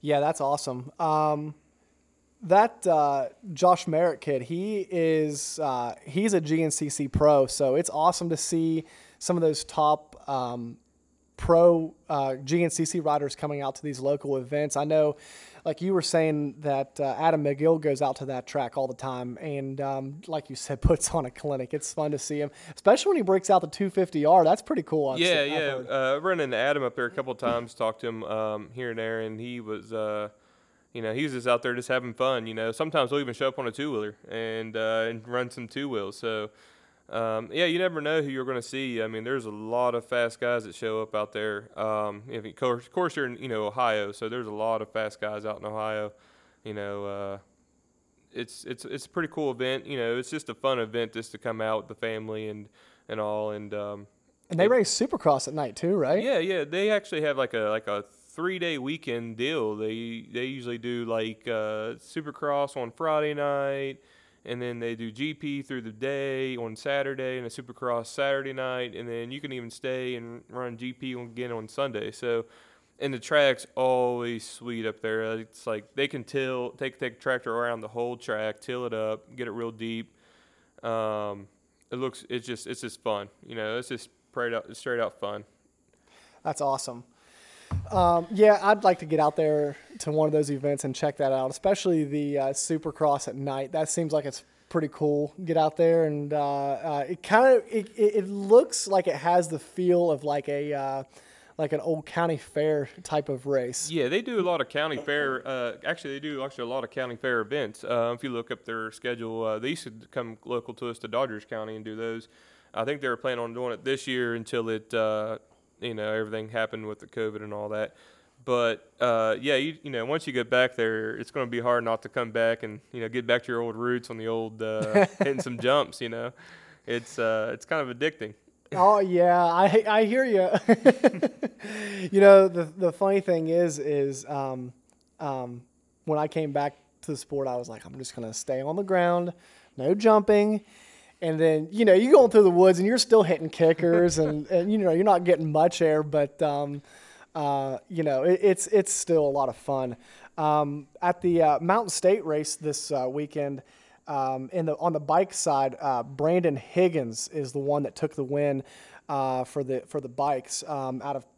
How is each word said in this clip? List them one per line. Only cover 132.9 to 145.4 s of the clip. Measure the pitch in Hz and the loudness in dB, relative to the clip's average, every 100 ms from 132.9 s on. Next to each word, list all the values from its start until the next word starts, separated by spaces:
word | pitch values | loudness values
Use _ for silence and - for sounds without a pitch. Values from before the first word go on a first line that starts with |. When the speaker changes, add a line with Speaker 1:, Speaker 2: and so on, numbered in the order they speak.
Speaker 1:
funny | 160 196 196 | 2 2 2
thing | 190 170 160 | 2 0 2
is, | 170 175 147 | 2 2 0
is, | 143 143 139 131 - | -2 0 0 -2 -6
um, | 143 135 127 123 - _ _ _ _ | -6 -4 -6 -10 -14 _ _ _ _
um, | 151 135 123 120 - _ _ _ - | -6 -6 -8 -12 -18 _ _ _ -4
when | 151 | -2
I | 151 | 0
came | 160 151 | -2 -2
back | 143 143 - _ _ | 0 -2 -4 _ _
to | - | -10
the | 143 | -10
sport, | - 143 135 | -6 -4 -4
I | 123 | -4
was | 120 | -8
like, | 110 - | -14 -16
"I'm | 135 | -14
just | 131 - | -12 -10
gonna | 113 | -10
stay | 110 - 131 | -10 -6 -4
on | 135 170 | -4 -4
the | |
ground, | 196 185 175 175 175 175 - - _ - | 0 2 4 2 0 -8 -20 -20 _ -4
no | 135 | 0
jumping." | 196 220 214 208 208 208 214 - - - - _ _ | 4 6 6 6 4 4 0 -6 -20 -20 -20 _ _
And | 165 156 | -2 2
then, | 160 156 160 | 4 4 0
you | 208 226 | 4 8
know, | |
you're | 185 240 | 8 10
going | 302 240 | 10 10
through | 220 | 10
the | 196 | 8
woods | 175 190 175 | 10 8 8
and | 190 | 4
you're | 240 | 2
still | - 226 | 6 6
hitting | 180 170 160 | 6 2 -2
kickers | - 165 165 170 170 175 156 | 4 4 6 4 6 4 4
and, | 156 151 147 | 0 0 0
Speaker 2:
<laughs> | |
Speaker 1:
and, | 180 180 | 0 2
you | 214 | 2
know, | 190 | 4
you're | 165 208 | 4 6
not | 185 | 4
getting | 175 165 | 6 4